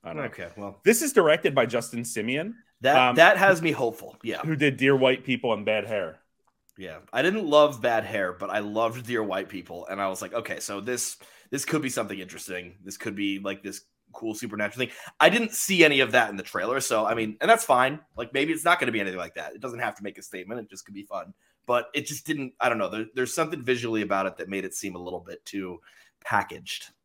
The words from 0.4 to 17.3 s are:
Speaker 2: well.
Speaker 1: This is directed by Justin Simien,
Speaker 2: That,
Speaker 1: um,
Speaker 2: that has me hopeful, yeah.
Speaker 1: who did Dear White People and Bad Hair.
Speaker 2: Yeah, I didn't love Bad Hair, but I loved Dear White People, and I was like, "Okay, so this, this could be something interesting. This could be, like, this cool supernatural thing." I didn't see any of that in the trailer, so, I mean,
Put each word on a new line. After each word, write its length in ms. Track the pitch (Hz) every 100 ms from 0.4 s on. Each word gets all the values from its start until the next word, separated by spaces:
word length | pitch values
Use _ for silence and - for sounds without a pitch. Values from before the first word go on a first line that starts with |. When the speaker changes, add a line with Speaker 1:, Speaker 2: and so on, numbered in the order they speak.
| 87 -
Speaker 2:
well. 240 | 101 98
Speaker 1:
This 180 | - 233
is 100 | 311
directed 420 | 226 165 156 175
by 120 | 139 117
Justin 360 | 120 117 117
Simien, 500 | 117 - 107 135 190 233 _ _
Speaker 2:
That, 140 | 131 139
Speaker 1:
um, 200 | 127 131
Speaker 2:
that 200 | 170 190
has 240 | 196 180
me 120 | 165
hopeful, 440 | 131 120 110 - -
yeah. 180 | 113 90
Speaker 1:
who 120 | 160
did 220 | 156 151 127
Dear 180 | 135
White 300 | 139 131 131
People 280 | 139 123 123
and 120 | 107 104
Bad 200 | 107 104
Hair. 340 | 107 85 78 _ _ _ _ _ -
Speaker 2:
Yeah, 220 | 92 80 _
I 100 | 120
didn't 220 | 160 214
love 380 | 170 147 147 127
Bad 220 | 120 113
Hair, 300 | 107 107 92
but 160 | 90 98
I 100 | 101
loved 440 | 104 107 117 123 117
Dear 180 | 117
White 240 | 104 95 95
People, 400 | 95 - 87 -
and 120 | 98
I 60 | 98
was 160 | 95
like, 100 | 95
"Okay, 280 | 117 113 90
so 200 | - 101
this, 360 | 104 123 - - - - _
this 140 | 139
could 180 | - 156
be 60 | 131
something 320 | 120 104 95
interesting. 540 | 90 85 - 90 90 92
This 120 | 92 98
could 200 | 113 101
be, 240 | 101 98
like, 240 | 98 98
this 160 | 101 - _ _ _
cool 200 | - 113
supernatural 540 | 107 117 104 104 123 123
thing." 80 | - - _
I 100 | 160
didn't 260 | 214 220
see 300 | - - 185
any 140 | 156 139
of 140 | 127
that 180 | 123 110
in 60 | 101
the 80 |
trailer, 340 | 87 - 98 135
so, 260 | 131 113
I 100 | 107
mean, 220 | 117 110